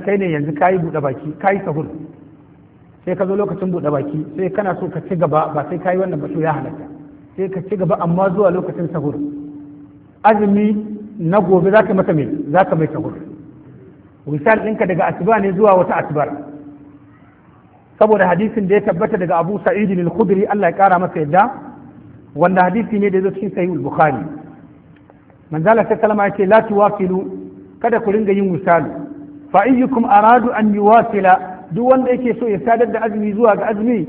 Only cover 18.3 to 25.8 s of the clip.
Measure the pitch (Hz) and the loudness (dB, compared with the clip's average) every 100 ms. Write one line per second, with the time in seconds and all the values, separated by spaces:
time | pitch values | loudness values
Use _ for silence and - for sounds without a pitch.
18.3 | 175 214 226 185 208 208 175 214 208 175 | 2 0 -2 2 2 2 -2 -2 -2 0
19.3 | 170 170 202 - 185 208 185 170 175 202 | 0 0 -2 -2 0 0 0 -2 0 2
20.3 | 190 208 208 175 175 196 180 180 170 147 | 2 0 0 0 4 4 4 0 -4 0
21.3 | 180 240 - - - - - - - - | 2 2 -2 -14 -18 -20 -20 -20 -20 -16
22.3 | 143 175 190 180 185 180 208 202 190 190 | 0 2 4 2 2 -2 0 0 0 -2
23.3 | - 208 - 180 165 139 156 160 127 - | -4 -6 -4 -4 -2 -4 2 2 2 -6
24.3 | - - - - - - - _ - _ | -12 -16 -20 -20 -20 -20 -20 _ -20 _
25.3 | _ _ 156 170 233 | _ _ -2 2 2